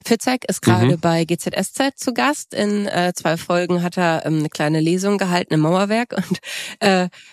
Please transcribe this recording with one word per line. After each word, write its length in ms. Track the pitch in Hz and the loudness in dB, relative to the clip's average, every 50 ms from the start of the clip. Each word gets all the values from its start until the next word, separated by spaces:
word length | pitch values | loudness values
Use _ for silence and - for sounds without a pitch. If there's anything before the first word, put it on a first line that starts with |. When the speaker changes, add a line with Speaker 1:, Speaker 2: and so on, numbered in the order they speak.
| - | -2
Speaker 1:
Fitzek 380 | - 233 220 - 254 254 254 - - | -2 -2 0 0 -2 -4 -2 -4 -6
ist 120 | 190 - | -6 -2
gerade 360 | - 117 113 107 117 127 165 160 | 2 2 4 4 4 4 2 2
Speaker 2:
Mhm. 20 | |
Speaker 1:
bei 240 | - 170 165 165 170 | 2 2 2 2 0
G 140 | - 175 - | 0 -2 -4
Z 160 | - 180 - | -4 -4 -4
S 180 | - 196 - | -4 -4 -4
Z 260 | - - 269 277 - - | -2 -2 -2 -2 -2 -4
zu 160 | - 269 233 | -6 -4 -2
Gast. 400 | 247 240 277 302 - - - - | 0 0 0 0 -2 -6 -8 -4
In, 320 | - 208 208 208 208 202 | -2 -2 0 0 -2 -2
äh, 280 | 202 - 175 175 180 175 | -2 -2 0 0 0 -2
zwei 220 | - - 165 160 165 | -2 -2 -2 -2 -2
Folgen 440 | - - 175 175 180 - 180 175 | -2 -2 0 0 0 0 0 0
hat 140 | 175 175 - 190 | 0 -2 -2 0
er, 280 | 180 165 165 156 - | 0 2 0 0 0
ähm, 140 | 151 160 156 | 0 0 0
eine 100 | 151 156 | 0 -2
kleine 320 | - - 151 151 160 160 | -2 -2 0 0 2 2
Lesung 360 | 156 165 180 185 190 202 202 196 | 2 2 2 2 2 0 0 0
gehalten 360 | 196 180 175 180 - - 160 | 0 0 0 0 0 0 2
im 80 | 156 | 2
Mauerwerk. 520 | 151 160 180 185 202 202 214 226 240 - - - | 4 4 4 2 2 2 0 -2 -2 -2 -4 -6
Und, 220 | 175 - 180 - - - - - - - - - | -4 -4 -6 -8 -8 -10 -10 -10 -10 -12 -6 0
äh, 260 | 214 202 190 185 180 180 - - - - | 2 2 4 4 2 -2 -4 -12 -20 -20